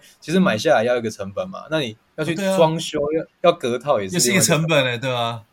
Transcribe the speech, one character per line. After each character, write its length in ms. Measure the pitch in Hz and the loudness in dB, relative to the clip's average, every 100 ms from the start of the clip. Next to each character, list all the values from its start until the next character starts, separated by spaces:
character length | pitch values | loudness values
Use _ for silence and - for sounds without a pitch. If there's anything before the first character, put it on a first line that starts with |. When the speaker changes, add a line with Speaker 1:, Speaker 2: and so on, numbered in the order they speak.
| - _ | -6 _
Speaker 1:
其 120 | - | -2
实 80 | 180 | 2
买 160 | 170 110 | 2 2
下 180 | 147 123 | 2 2
来 80 | |
要 120 | 113 123 | 2 0
一 60 | |
个 80 | 113 | -2
成 220 | - 98 | -8 -10
本 160 | 98 92 | -8 -8
嘛， 160 | 92 101 | -12 -6
那 100 | 156 | -4
你 160 | 120 104 _ - | -4 -10 _ -8
要 80 | |
去 80 | 156 | -6
Speaker 2:
哦， 20 | 175 | -2
对 120 | 190 | 0
啊。 80 | 190 | 4
Speaker 1:
装 220 | 160 160 | 4 2
修， 200 | - 151 147 160 - _ | -4 -4 -2 -4 -6 _
要， 100 | 175 | 2
要 60 | 165 | 2
隔 200 | 123 123 | -2 -4
套 220 | 139 120 | 0 0
也 60 | 95 | 0
是 100 | 180 | -2
另 100 | - | 0
外 80 | 190 | 2
一 40 | |
个 60 | 147 | 2
成 220 | 156 160 | 2 2
本。 180 | 151 127 | 2 0
Speaker 2:
也 60 | |
是 60 | 120 | -2
一 0 | |
个 40 | |
成 60 | 131 | -4
本 0 | |
欸， 20 | |
对 0 | |
啊。 300 | 123 117 117 - | -2 -4 -6 -14